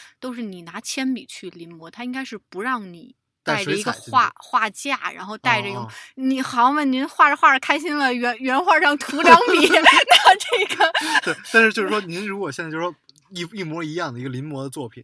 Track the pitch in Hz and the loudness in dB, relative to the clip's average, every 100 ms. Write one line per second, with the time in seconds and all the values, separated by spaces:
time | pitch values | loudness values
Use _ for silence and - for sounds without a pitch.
0 | - _ 254 240 214 180 170 190 - - | -20 _ -12 -10 -10 -12 -14 -12 -10 -4
1 | 262 240 - - 180 170 165 165 165 220 | -4 -4 -8 -16 -16 -16 -18 -18 -20 -14
2 | 247 254 262 208 - 185 240 247 190 170 | -10 -10 -10 -14 -14 -8 -6 -6 -8 -16
3 | - _ _ _ - 156 185 185 240 - | -20 _ _ _ -4 -2 -2 -4 -4 -8
4 | - 262 214 - - 247 214 - 277 262 | -2 0 0 -4 -6 -2 -2 -6 -6 -6
5 | 180 170 196 220 247 220 202 127 113 - | -8 -12 -14 -6 -2 -2 -2 -8 -12 -16
6 | - - 262 262 262 247 247 294 277 262 | -20 -6 -2 -2 -2 2 2 2 0 -2
7 | 294 - 302 285 311 262 - 294 330 294 | -4 2 4 4 2 2 0 -2 -2 -2
8 | 269 247 240 233 262 262 - 311 294 294 | -2 0 -4 -4 -2 0 2 2 2 0
9 | - 285 339 339 480 349 392 320 - - | -4 2 8 8 8 4 4 6 6 6
10 | - 740 - 392 - 453 415 - 220 480 | 6 6 8 4 2 -2 -2 0 0 0
11 | 311 302 180 156 - 226 220 220 190 214 | 0 0 0 -4 2 4 4 2 -2 -2
12 | 185 170 208 196 170 135 160 160 175 160 | -4 -8 -8 -6 -6 -8 -8 -6 -6 -8
13 | _ _ _ 180 170 214 160 160 156 170 | _ _ _ -12 -10 -8 -8 -8 -8 -6
14 | 160 120 131 127 151 135 135 151 120 - | -8 -8 -8 -8 -8 -10 -10 -10 -12 -14